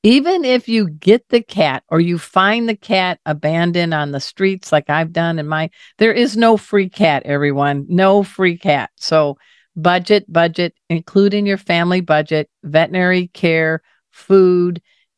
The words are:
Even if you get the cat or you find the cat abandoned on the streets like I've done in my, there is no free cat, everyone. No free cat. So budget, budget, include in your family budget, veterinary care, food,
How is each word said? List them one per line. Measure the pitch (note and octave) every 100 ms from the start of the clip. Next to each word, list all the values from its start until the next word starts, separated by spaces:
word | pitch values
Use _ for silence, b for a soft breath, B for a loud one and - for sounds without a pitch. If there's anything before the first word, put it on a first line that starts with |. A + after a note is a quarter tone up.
Even | G#3+ C4 D4+ F#4 C4+
if | B3+ A#3+
you | A3+ G3
get | D3+ - A#3 _
the | A#3+
cat | A3 F#3+ D#3 C3 _
or | D#3+
you | E3+ F3
find | - - F#3+ A3+ A#3
the | G#3+
cat | - F#3+ F#3 E3+ -
abandoned | D3+ D3+ E3 E3+ F3 E3+
on | D#3 D3
the | C#3+
streets | - - F#3+ F#3+ -
like | D3+ D3
I've | D3+ E3
done | E3+ E3 E3
in | D3+
my, | D#3 D#3+ b b b
there | A3
is | A3 A#3+ G#3+
no | A#3 A3
free | - G3+ F#3
cat, | - E3+ C#3 -
everyone. | C#3+ D3 C#3 C#3+ C#3+ C#3
No | F3 F#3+ G3+
free | F#3+ - F#3 E3+
cat. | G3+ C#3+ A2 _
So | - D#3+ D3 C3+ b b b -
budget, | E3 F3+ F3 G#3 -
budget, | E3 E3+ E3 F3 _ _
include | E3 E3 G3 G3+
in | G3+ G3+
your | G3
family | - E3+ E3+ F#3
budget, | E3+ D3+ D3+ D#3 D3+ _
veterinary | - D#3 E3 F#3 F3+ F#3 F3+
care, | - F3 D#3+ D#3+ D#3+ _ _ _
food, | _ _ F#3+ F#3 F3+ F3 E3+ _ _ _